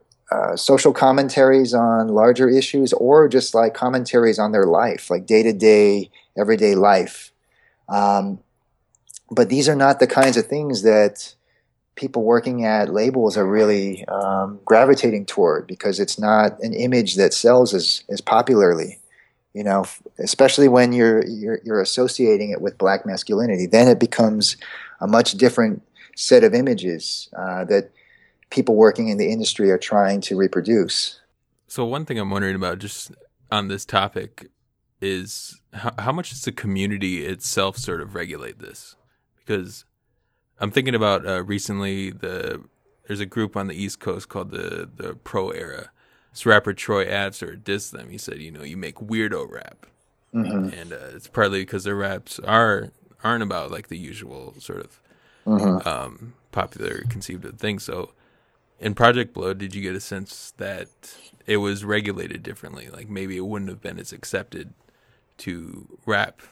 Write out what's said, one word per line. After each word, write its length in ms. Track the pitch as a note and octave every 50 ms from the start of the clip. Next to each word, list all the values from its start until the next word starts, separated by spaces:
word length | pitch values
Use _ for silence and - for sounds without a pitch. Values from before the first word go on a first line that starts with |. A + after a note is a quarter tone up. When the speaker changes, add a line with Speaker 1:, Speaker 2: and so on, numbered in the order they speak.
| _ _ _ _ _ -
Speaker 1:
uh, 240 | - A2 G#2 - F2
social 360 | - - - C#3 C3+ - D3+
commentaries 840 | B2+ - C#3 C3 C3 C#3+ C#3 B2+ - C#3+ C3 C3 C3+ C3+ C3 A2+ B2
on 340 | A#2 A#2 A2+ A2+ A2 A2
larger 420 | A2 G#2 G#2+ A2 B2 A#2+ B2 C3 A#2+
issues 440 | C3 C3+ C3 - - C#3 C3+ A#2 -
or 340 | - A#2 B2+ D3 D#3 D3+
just, 260 | C#3 A#2+ C3 - - -
like, 220 | A2+ A2+ A2 A2+
commentaries 640 | - B2+ B2 C3 B2+ A#2+ - - A#2+ A#2 A2+ G#2 G#2+
on 140 | G#2+ G#2+ G#2+
their 120 | G2+ G2
life, 460 | E2+ E2 F#2+ A#2 A2+ E2+ - - -
like, 160 | F2 F2+ F#2
day-to-day, 840 | - A2 A2 A2 A2+ G#2+ F#2 A2 A2 G#2+ G#2 G#2 G2+ G2+ G2+ F#2 - _ _ _ _ -
everyday 380 | G3 G#3 G#3 A3+ G3+ G#3+ G#3 G3+
life. 580 | F#3 G3 G#3 G3 F#3 F3 - - - - - _ _ _ _ _ _ _ _ _ _ _
Um, 520 | - - G2+ G2+ G2+ G3+ G2+ G2 G2 - - _ _ _ _ _ _ _ _ _ _ _ _ _ _ - - _ -
but 200 | A#2 B2+ A#2 G2
these 200 | B2+ C#3+ C#3+ D3+
are 60 | D3+
not 240 | C#3 C3+ C#3 C3+ -
the 80 | C3+
kinds 280 | - - C3+ C3+ C3+ A#2+
of 120 | A#2 -
things 340 | - C#3 D3+ D3+ C#3+ B2+ G2+
that 540 | G2 A2 G#2+ G#2+ G#2 G2+ G2+ - - - - _ _ _ _ _ _ _ _ _ _ _ -
people 300 | - C3+ C3 - B2 G#2+
working 420 | A2+ A#2+ A#2 A#2+ C3 B2 A#2+ A2+
at 260 | A2 G#2+ G#2+ G#2 G2+
labels 460 | - G#2+ A2 C3 C3 B2+ A2+ G#2+ F#2+
are 100 | G#2+ G2
really, 560 | F#2 G#2 A2 G#2+ G#2 G#2 G2+ G2 G2 F#2 F#2 -
um, 520 | - F#2+ G2 G2+ G2 G2 G2 G2 G2+ G#2 G2+ -
gravitating 600 | - A2+ A2+ C3+ C3+ C#3 - - A#2 G#2+ G2+ G2
toward, 400 | - - G#2 F2+ E2 D2+ D2+ D2+
because 320 | - F#2 - - G#2 F#2 F#2+
it's 180 | G2+ - -
not 420 | - G#2+ G#2+ A2 G#2+ G#2+ G#2 G#2 -
an 120 | - A#2 -
image 420 | - A#2+ B2 B2+ A#2 G#2+ F#2 F#2
that 180 | F#2+ G2 - -
sells 400 | - - A#2 B2 B2+ B2+ G#2 G2+
as, 300 | F2+ D#2+ - - - - -
as 100 | G2+ -
popularly, 800 | - - A2+ A#2 A#2+ C3+ B2+ G#2 G2 F2 E2+ D#2+ E2 F#2 - - _ _ _ _ _ _ _ _ _ _ -
you 100 | G#2 G#2
know, 200 | G2+ G2 G2 F#2+
f-, 180 | - - - - - _ -
especially 480 | - - - - C3+ C3+ - C#3+ C#3+
when 240 | C3 B2 B2+ B2 B2
you're, 340 | A#2+ A#2+ A#2 A2+ A2 A2 -
you're, 360 | F#2+ A2+ G#2+ G#2 A2 A2+ - -
you're 160 | A2+ G#2+ G2+
associating 720 | F#2+ - - B2+ B2+ B2+ - - B2 A2 G#2+ G2+ G#2 G#2
it 100 | F#2+ -
with 180 | F#2+ G2 -
black 280 | - G2 F#2+ G2 G2 -
masculinity. 600 | G#2 F#2+ - - - G#2+ G#2 A#2+ A#2 G2 F2+ F2+
Then 220 | F2 G#2 A2+ B2
it 100 | B2+ A#2
becomes 600 | F2+ A#2+ A#2 - - A2+ G#2+ G#2+ G#2+ G2+ - - - - - - - - - - -
a 80 | F#2+
much 260 | G2+ G#2+ A#2 A#2+ - -
different 480 | G2 B2+ B2 A#3+ B2+ A2+ G#2+ G2+ - _ _ _ _ - _ -
set 260 | - - - - - A2+
of 100 | G#2+ G#2
images, 760 | A#2+ C3+ C3+ A#2 F#2+ F2+ F2+ E2+ D#2+ - - - - - - -
uh, 260 | - F#2 F#2 F2+ F#2 F#2
that 280 | F#2+ G#2 G2 G2 - _ _ _ _ _ _ _ _ _ _ _ -
people 260 | - - G2+ A#2+ A2
working 320 | G#2+ A2 G#2+ - - A2+
in 100 | A2 G2+
the 140 | G2+ F#2 F2+
industry 400 | A2+ A2+ G#2+ - - - G#2 G2
are 60 | F#2
trying 420 | F2+ - - G#2+ G2+ G2+ F#2+ G2+ G2+
to 140 | - - G2
reproduce. 840 | F#2 G2 F#2 - F#2 E2+ G2+ A#2+ G#2+ F2+ - - - - - - _ _ _ _ _ _ _ _ _ _
Speaker 2:
So 180 | - - - -
one 180 | A#2 C3 D3+ D#3+
thing 160 | - B2 A2+
I'm 100 | G2+ G2
wondering 260 | G2 G2 G2 F#2+ F#2+
about 240 | F#2+ F#2 F2+ F2+ F#2
just 340 | G2+ G2+ - - - - - _ _ _ _ _ _ -
on 200 | A2 G#2 G2+ G2
this 160 | G2 G2+ -
topic 640 | - - G2 G2 G2+ - F#2+ F#2+ - _ - - _ _ _ _ _ _ _ _ _ _ -
is 600 | G2 G2 F#2+ F#2 F#2 G#2 - - - - - _ _ _
how, 220 | - G#2 - A#2+ -
how 140 | - G2+ B2
much 200 | D3 F3+ F3 -
does 100 | - -
the 100 | - -
community 720 | - - - G#2 G2 F#2+ G2 G2+ G#2 G2 G2 F#2 F#2 E2+ C#2+
itself 520 | E2+ F#2+ - - - - G#2+ F#2+ G2 F#2+
sort 240 | - - F2+ F2 E2
of 140 | D2+ G2 G2
regulate 440 | E2+ F2 - D2 D2 B1 A1+ - -
this? 380 | - - - - - - _ _ _ _ _ _ _ _ _
Because 480 | _ _ - G#2+ G2 F2+ F2+ - - - _ _ _ _ _ _ _ _ _ _ _ _ _ _ -
I'm 120 | G2+ G#2
thinking 240 | - C3+ B2+ C3 B2
about, 300 | A2 G#2+ G#2 G2 F2+ -
uh, 180 | G2 F#2+ F2+ F2+
recently 680 | G2+ G2+ G2+ - - G2+ G2 G2 G2 G2 G2 G2 F#2+
the, 520 | G2+ G2 F2+ F2+ F2+ F#2 - - - - - _ _ _ _ _ _ _ _
there's 120 | - G#2+ G2+
a 60 | G#2
group 320 | F#2+ - A#2 A2 G2+ -
on 100 | G2+ G2
the 80 | G2 D#2
East 240 | F2 G2+ F#2 - -
Coast 300 | - G2+ F2 F#2+ - -
called 220 | - G2+ F#2 G2
the, 380 | - - - - - - - - -
the 200 | - - - -
Pro 340 | - - - - G2+ F#2+ -
Era. 420 | - - - - C2+ - - - _ _ _ _ _ _ _ _
This 140 | - - -
rapper 280 | A2+ G#2+ G#2 - G#2 F#2+
Troy 340 | - - - G#2 G2 F#2 G2
Absurd 560 | G2 G2+ G2 G2 G2+ - F#2 E2 - - G#2+
dissed 260 | G2 G2 G2+ - -
them. 180 | - - - -
He 80 | -
said, 220 | G#2 - - D2 D2
you 120 | D2+ D#2+
know, 120 | D#2 D2+ D2
"You 140 | D2 E2
make 180 | F#2+ F2 D2 -
weirdo 560 | - G#2+ G#2 A2+ A2 G#2+ G#2+ G2 D#2 C2+ -
rap." 340 | - - - - - _ _ _ _ _ _ _ _ _ _ _ -
Speaker 1:
Mm-hmm. 440 | A#2 G#2+ G2 G#2+ G2 F#2+ F#2 E2 F2
Speaker 2:
And, 140 | E2+ E2+ D#2+
uh, 180 | C2 C2+ C2 C2
it's 140 | - -
partly 340 | - - A#2 G#2 G2 G2 F#2+
because 220 | F#2+ - - F#2+ F#2
their 120 | G2+ G2+
raps 440 | G2+ G2 G2 F#2+ - - - - -
are, 520 | - G2 A2 A2+ A#2 A2 G2+ G2+ A2 - _ _ _ _ _ _ -
aren't 200 | A2 A#2 A#2 G#2+
about, 280 | G2 F#2 E2+ C#2+ C2+
like, 180 | E2+ - G#2+ -
the 80 | E2
usual 560 | E2+ E2+ C2+ - G#2+ G#2+ - C2+ C2+ C2 - - -
sort 200 | - - G1+ G1+
of, 220 | - - _ _ _ _ _ _ _ _ _ _ -
Speaker 1:
Mm-hmm. 420 | G#2+ A2 G2+ G#2 F#2+ F2+ F2+ -
Speaker 2:
um, 460 | E2+ D2 B1+ C2 B1 - - A2 A#2 - _ _ _
popular 520 | - - F#2 - - - - - - - -
conceived 380 | A#2+ A#2 G2 - - F2+ F2+ -
of 140 | - - -
things. 240 | - G#2+ G2+ F#2+ -
So 300 | - - F2+ - - _ _ _ _ _ _ _ _ _ _ _ _ _ -
in 160 | - G#2+ G2+
Project 360 | - A#2+ A#2+ A#2+ B2 A#2 A#2
Blowed, 280 | - F2+ F#2 F#2+ F#2+ F#2+
did 160 | G2+ G2 F#2+
you 60 | G2+ G2
get 100 | F#2 F#2
a 60 | F#2+
sense 540 | - - G2+ F#2+ G2 - - - - - -
that 300 | - G2 G2 F#2+ F2+ F2 _ _ _ - - - - - _ _ _ _
it 120 | - G#2
was 280 | G2+ G2+ G2+ G2+ G2 G#2
regulated 560 | G2+ G#2 G#2+ G#2 G2+ G2 F#2+ F2 E2+ - -
differently? 480 | - - - - - - - - - -
Like, 200 | - - - G#2+
maybe 280 | G2+ F#2+ F#2+ F#2+ F#2
it 80 | F2+ F#2
wouldn't 240 | G#2 G#2+ G2+ G2 F#2+
have 100 | F#2 G2+
been 200 | - G2 F2 F2+
as 120 | F#2 -
accepted 640 | - - - - - F#2 - - - - - - _ _ _ _ _ _ _ _ _ _ _ _ _
to 640 | - - G2 F2 E2+ E2 - - - - _ - - -
rap 340 | A2 G#2 G2+ G2+ - - _ _ _